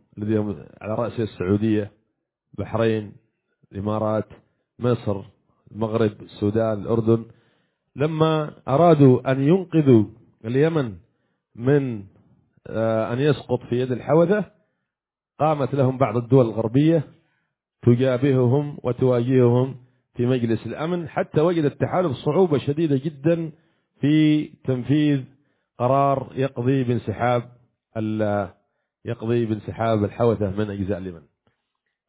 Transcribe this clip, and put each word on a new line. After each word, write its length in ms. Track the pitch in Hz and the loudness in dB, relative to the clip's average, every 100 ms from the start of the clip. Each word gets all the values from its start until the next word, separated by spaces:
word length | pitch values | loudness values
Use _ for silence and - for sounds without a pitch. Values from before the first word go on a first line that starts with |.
| _ - | _ -10
الذي 200 | 104 107 | -2 -2
هم 260 | 104 82 - - | -2 -8 -14 -14
على 140 | 101 | -8
رأسها 300 | 110 113 117 | -6 -6 -4
السعودية، 680 | 107 - 90 104 110 107 101 _ _ _ _ _ _ - | -6 -4 0 0 0 -2 -4 _ _ _ _ _ _ -12
بحرين، 540 | 95 107 113 110 104 - _ _ _ _ _ | -6 -2 0 -2 -6 -16 _ _ _ _ _
الإمارات، 560 | 101 104 107 107 107 104 - _ _ _ - | -8 -4 -2 -2 -2 -4 -12 _ _ _ -6
مصر، 440 | 120 120 - 98 98 _ _ _ - | -2 -2 -4 -6 -8 _ _ _ -16
المغرب، 500 | 101 110 113 110 104 | -6 -2 0 0 -2
السودان، 600 | - - 104 113 113 104 | -16 -6 -2 0 -2 -4
الأردن، 420 | - 113 110 117 113 - _ _ _ _ _ - | -4 0 2 0 0 -20 _ _ _ _ _ -6
لما 580 | 151 156 160 156 147 - - | -4 0 0 0 -4 -10 -2
أرادوا 640 | 143 175 156 139 127 131 | 4 6 8 8 6 2
أن 80 | 131 | 0
ينقذوا 640 | 139 190 175 160 139 113 98 - _ _ | 2 2 2 0 4 4 2 -8 _ _
اليمن 500 | 113 127 160 165 120 87 _ _ _ _ _ - | -4 0 0 0 -4 -8 _ _ _ _ _ -4
من، 480 | 123 147 135 110 98 _ _ _ _ _ - | 0 2 0 -8 -12 _ _ _ _ _ -10
آه، 460 | 110 113 110 110 | -4 -2 0 -2
أن 60 | 120 | 0
يسقط 420 | 147 131 - 123 | 0 0 -2 -4
في 200 | - 120 | -2 -4
يد 120 | 127 | -2
الحوثة، 520 | 117 123 156 170 208 180 _ _ _ _ _ _ _ _ - | -4 2 4 4 2 -2 _ _ _ _ _ _ _ _ -2
قامت 360 | 147 151 127 | 0 0 -2
لهم 240 | 139 127 127 | 0 0 2
بعض 180 | 127 113 | 0 -2
الدول 300 | 117 135 117 | 4 4 4
الغربية 580 | 107 113 131 156 165 - - _ _ _ _ _ _ | 0 -2 2 2 2 -2 -12 _ _ _ _ _ _
تجابههم 960 | 120 123 131 123 143 131 123 139 147 - | 0 2 0 0 2 2 2 2 -2 -6
وتواجههم 920 | - 120 127 123 120 127 120 123 135 123 _ _ _ | -6 0 0 2 2 4 4 4 0 -6 _ _ _
في 120 | - 123 | -4 -2
مجلس 400 | 131 117 110 113 | 0 0 -2 -6
الأمن، 420 | 113 160 180 160 | -8 -6 -6 -6
حتى 320 | - - 156 | -6 -2 0
وجد 240 | 165 170 | 2 2
التحالف 480 | 143 - 123 175 180 123 | -2 -2 -4 -2 -2 -4
صعوبة 420 | 151 151 185 139 | -2 0 2 0
شديدة 380 | 135 147 165 139 | -2 -2 0 -2
جدًا 560 | 151 143 151 170 160 - _ _ _ _ | -4 -4 -2 0 -4 -12 _ _ _ _
في 440 | 143 156 151 151 | 2 4 4 2
تنفيذ 800 | - - - 127 117 151 151 139 123 _ _ _ _ - | -2 -8 -6 -4 0 2 2 0 -4 _ _ _ _ -4
قرار 540 | 123 135 139 135 - | 0 2 2 0 -4
يقضي 500 | - 131 127 123 139 | -4 -4 -2 0 0
بانسحاب 580 | 123 117 110 98 120 123 120 - _ _ _ 113 | 0 -2 -4 -4 0 0 -4 -16 _ _ _ -8
ال-، 520 | 110 107 107 104 95 - _ _ _ _ | -4 -2 -2 -2 -4 -12 _ _ _ _
يقضي 420 | 107 117 113 120 113 | -10 -8 -2 0 0
بانسحاب 580 | 107 - 92 113 110 | -4 -6 -4 0 0
الحوثة 460 | 101 - 117 101 101 | 0 0 0 2 -2
من 200 | 98 107 | -4 -6
أجزاء 280 | 101 95 92 | -4 -6 -6
اليمن. 240 | 92 82 - _ _ _ _ _ _ _ | -8 -16 -20 _ _ _ _ _ _ _